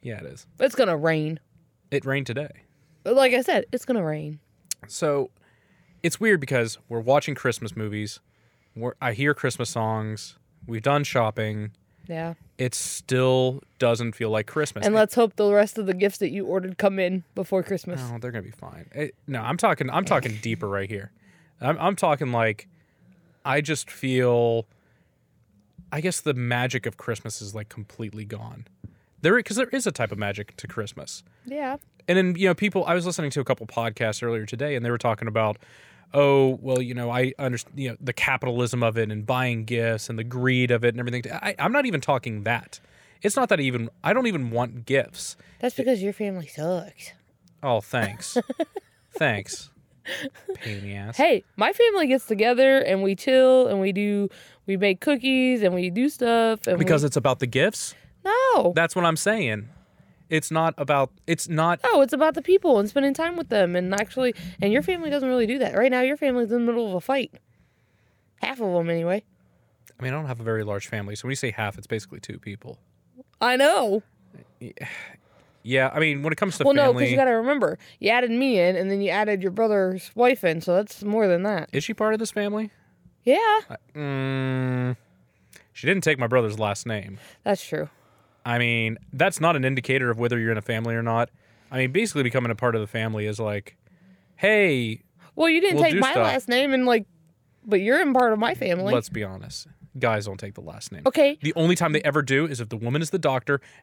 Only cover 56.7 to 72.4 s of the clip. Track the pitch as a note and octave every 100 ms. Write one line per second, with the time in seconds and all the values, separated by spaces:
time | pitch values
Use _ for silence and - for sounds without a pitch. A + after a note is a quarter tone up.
56.7 | F3 D#3 D#3 C#3+ C#3+ C3 B2+ B2+ C3 F3+
57.7 | - - - - _ F#4+ A#4 C5 G#4 F3
58.7 | E3+ E3 F#3 E3+ D#3+ G3+ A3 C3+ G#2+ G#2+
59.7 | - _ _ _ _ _ D#3+ - D#3+ E3
60.7 | - C#3+ C#3+ C3+ _ - E3 - D#3 E3
61.7 | F3 B4 A4+ C#4 C#4+ D#4 D4 C#4 F#4+ F4+
62.7 | A3+ G#3 C#4+ C#4 C#4 E4 F4 D#4+ G#3 F3+
63.7 | F3+ F3+ G3 G#3+ C4 B3+ A3+ F3 - G3+
64.7 | A#3+ D4 F4+ D#4+ C#4+ C4 B3+ A3 C4+ B3
65.7 | - B3+ B3+ C4 D4 C#4+ B3 A3+ A#3+ A#3
66.7 | A#3 A3 F3+ - C4+ A#3 - _ _ _
67.7 | _ _ _ _ _ _ _ - C4 G#3
68.7 | F3 E3+ E3 E3 G3 - _ _ _ _
69.7 | _ - - B2+ C#3+ D3 A#2+ A2+ A2 G#2+
70.7 | G2+ - A2 G2+ G#2 B2 C3+ B2+ G#2+ G#2+
71.7 | F#2 - A2+ - - - -